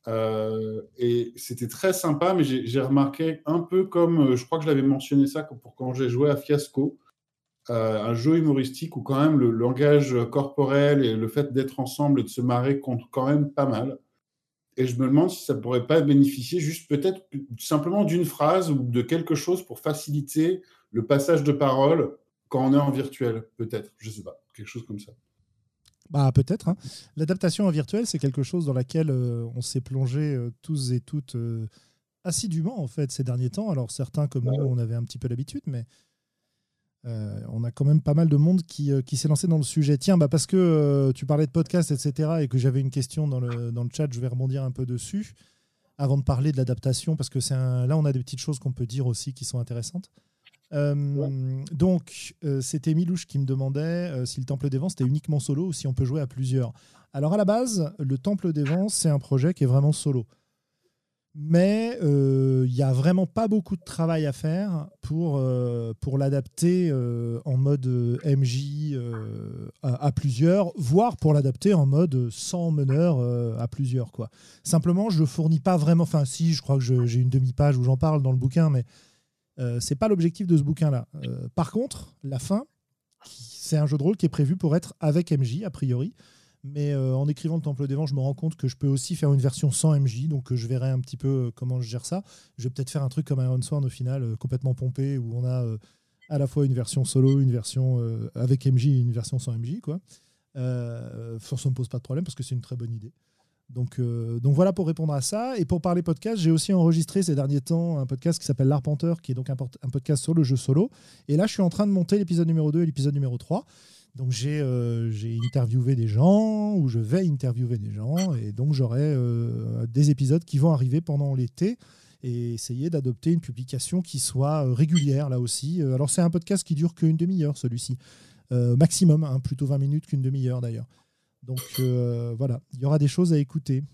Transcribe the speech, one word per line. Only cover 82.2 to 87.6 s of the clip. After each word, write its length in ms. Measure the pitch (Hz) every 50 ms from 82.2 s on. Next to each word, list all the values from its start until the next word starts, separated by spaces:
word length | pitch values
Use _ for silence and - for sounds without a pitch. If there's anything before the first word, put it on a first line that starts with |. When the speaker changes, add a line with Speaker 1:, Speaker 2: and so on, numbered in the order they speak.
Speaker 2:
la 160 | - 135 135 123
fin, 260 | - - 196 220 285 _ _ _ _ _ _ _ _ _ _ _ _
qui, 320 | - - - 120 113 - -
c'est 180 | - - 160
un 100 | 151 151
jeu 120 | 139 147 143
de 40 |
rôle 140 | 135 175 220
qui 80 | - -
est 60 | 165
prévu 260 | - - 147 131 185
pour 180 | 185 - 156 151
être 200 | 175 - - - _
avec 320 | - 151 143 175 175 -
M 100 | 160 139
J, 240 | 131 117 120 170 220
a 40 | 185
priori. 440 | 131 - 143 131 123 120 147 214 - _ - _ _ _ _ _ _ _ -
Mais, 280 | 135 143 147 147 147
euh, 220 | 143 135 131 131 131
en 140 | 131 143 147
écrivant 260 | 143 - - 160 165
le 80 | 165